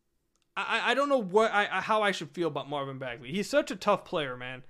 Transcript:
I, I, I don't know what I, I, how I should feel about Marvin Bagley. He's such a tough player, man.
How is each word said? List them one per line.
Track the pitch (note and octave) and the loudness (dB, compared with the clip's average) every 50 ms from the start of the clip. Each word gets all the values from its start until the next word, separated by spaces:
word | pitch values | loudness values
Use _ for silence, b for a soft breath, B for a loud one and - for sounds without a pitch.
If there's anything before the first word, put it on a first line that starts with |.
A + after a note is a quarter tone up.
| _ _ _ _ _ _ _ _ _ _ - | _ _ _ _ _ _ _ _ _ _ -6
I, | G3 G3 - D#3+ - | -6 -2 -2 0 0
I, | F3+ A3+ | 2 2
I | B3 | 2
don't | C4+ C#4+ C#4 | 2 2 2
know | C#4 | 2
what | B3+ G3+ E3+ F#3 G#3+ A3+ F#3+ F3+ | 2 2 4 4 4 4 6 4
I, | G#3 G3+ - | 2 2 2
I, | F3+ F#3 | 0 -2
how | - G#3 A3 G#3+ | 0 0 2 2
I | G#3 G3+ | 2 2
should | F#3 - E3 C#3 | 0 -2 -6 -8
feel | - F3+ E3 D#3 | -4 -2 -2 -2
about | C#3+ C#3 B2+ C#3 | -2 -4 -6 -6
Marvin | D3 C#3+ C#3 C3+ C3+ C3 | -6 -6 -6 -6 -8 -8
Bagley. | C3 B2 A#2+ - - B2+ | -8 -10 -10 -10 -10 -6
He's | E3+ G#3 F#3+ - | -4 -4 -2 0
such | C4+ D4 D4+ - | 2 0 2 0
a | A#3+ | -4
tough | - - G#3+ G3 G3 - | -2 0 2 2 2 0
player, | - F#3 D#3+ C#3+ C3 B2 | -4 -4 -4 -4 -4 -6
man. | B2 B2 B2+ B2+ B2+ - | -8 -10 -10 -12 -12 -14